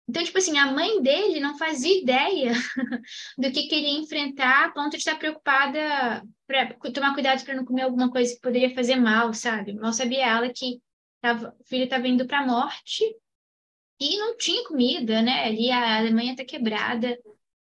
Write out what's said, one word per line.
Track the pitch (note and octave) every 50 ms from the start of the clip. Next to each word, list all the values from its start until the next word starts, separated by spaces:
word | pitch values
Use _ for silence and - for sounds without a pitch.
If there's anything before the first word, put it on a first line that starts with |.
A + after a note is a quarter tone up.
| _
Então, | - A#3+ E4
tipo | E4+ E4+ -
assim, | F#4+ F#4 - D4+ C#4+
a | C#4+ C4+
mãe | C4 C#4+ E4+ G4+ A4 F#4
dele | B3 C4+ C#4+ E4+ G#4 G4+ D#4+ D4+
não | C#4 C#4+ C#4+
fazia | - D#4+ D#4+ D#4 B3+ B3+ E4+ G4 F#4
ideia | C4+ B3 B3+ C4 D4 F4+ G4 D#4+ C4 A#3
<laughs> | A#3 A#3+ - - - B3+ C4 - B3+ A#3 - - - - - - - -
do | B3+ C4+
que | C4 D4+ D4 -
queria | D#4+ D4+ D4 D4 C#4+ D4+
enfrentar, | D#4 - D#4 D4+ C#4+ C4+ C#4 - C4+ B3 C4 C#4+ D#4+
a | E4
ponto | - D4 C#4+ D4+
de | D#4 D4+
estar | - E4 D#4 D#4
preocupada | - D#4 D#4 - - D4 C4+ C4+ C#4 C4 C4+ D4+ D4+ D4+ D4 C#4 B3+ A#3 A3 - - - - _ _
pra | - C4+ C4+ A#3+ A3+ -
cu-, | - - C4+
tomar | B3 C#4+ C4+ C#4 C#4
cuidado | D4 C4 C4+ C4 B3+
pra | - - C4+
não | C4 B3+
comer | - B3 B3+
alguma | C4 C4 B3 B3 B3+ B3
coisa | B3 B3+ B3 A#3+ -
que | -
poderia | - B3+ A#3+ B3 B3+ B3+ B3+
fazer | C4 B3 A#3 C4
mal, | B3+ A#3+ A3 G#3+ A3+ A#3 A3+
sabe? | A3 - - B3 A3 G#3+ G3 G3+
Mal | G3+ G#3+ A3 A3+ A3+
sabia | - C4 A#3 B3+ C4+ C4
ela | A#3 A3 A#3 A#3+ B3+
que | B3 - C4 B3+ B3 B3 _ _ _ _ _ _ _ _
tava, | - A#3+ A#3+ A3+ A3+ - - _
o | _
filho | - C4 B3+ B3+ B3+
tava | C4+ B3+ A#3+
indo | B3+ B3 B3 B3+
pra | B3+ C#4 C#4+ C4+
morte | B3+ A#3+ A#3+ C4 - - - - - - - G#4+ A4 A4 - _ _ _ _ _ _ _ _ _ _ _ _ _ _ _ -
e | C#4 D4 F4+ G#4
não | G#4 A#4 A#4
tinha | - - E4+ E4+ B4 - -
comida, | D#4 C4 A#3+ B3+ D#4 D#4 B3 A3 A3 A3
né? | A3+ A#3+ C4 - -
Ali | A3+ A3 A3 A#3 B3+
a | B3 B3 A#3+ A3+ A3
Alemanha | A3 A3 A3+ A3+ A3+ A#3+ B3 C4
tá | B3+ C4
quebrada. | - - D4 A#3+ A3 G#3+ G#3+ G#3 A3 B3 A3+ A#3 B3 A#3+ A#3+ - - - _ _ _ _ _ _ _